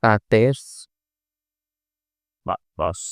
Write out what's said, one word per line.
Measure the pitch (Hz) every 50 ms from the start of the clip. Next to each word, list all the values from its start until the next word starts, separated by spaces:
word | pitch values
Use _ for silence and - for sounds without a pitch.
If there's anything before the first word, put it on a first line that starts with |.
পাতের | - 113 107 104 _ _ - 110 113 131 139 - - - - - - _ _ _ _ _ _ _ _ _ _ _ _ _ _ _ _ _ _ _ _ _ _ _ _ _ _ _ _ _ _ _ _
বা-, | - 90 - _ _
বাস। | _ - 78 87 85 - - -